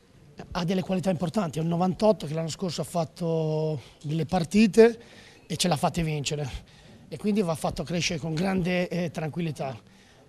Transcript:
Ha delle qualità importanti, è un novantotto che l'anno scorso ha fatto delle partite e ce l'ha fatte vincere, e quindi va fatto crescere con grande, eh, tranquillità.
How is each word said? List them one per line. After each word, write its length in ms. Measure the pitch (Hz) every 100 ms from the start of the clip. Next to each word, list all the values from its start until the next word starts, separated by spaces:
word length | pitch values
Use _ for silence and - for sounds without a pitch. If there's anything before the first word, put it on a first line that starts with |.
| - - - - -
Ha 100 | 180
delle 200 | 170 190
qualità 280 | 180 190 190
importanti, 480 | 185 170 220 170 160
è 40 |
un 40 | 160
novantotto 600 | 170 185 - 214 220 151
che 80 |
l'anno 120 | 156 165
scorso 320 | - 185 165
ha 20 |
fatto 960 | 156 175 160 - 170 165 156 156 156 151 - -
delle 260 | 147 160 151
partite 720 | 185 165 202 220 190 226 226 - - - -
e 120 | - 165
ce 100 | 180
l'ha 100 | 147
fatte 280 | 170 175
vincere, 680 | 160 151 135 147 139 - - - - - -
e 100 | 160
quindi 220 | 208 208
va 140 | 175
fatto 300 | 160 175 165
crescere 340 | 147 170 147 170
con 160 | 160
grande, 540 | 156 190 190 175 180 180
eh, 240 | 170 175
tranquillità. 680 | - 156 151 165 147 139 113 - - - -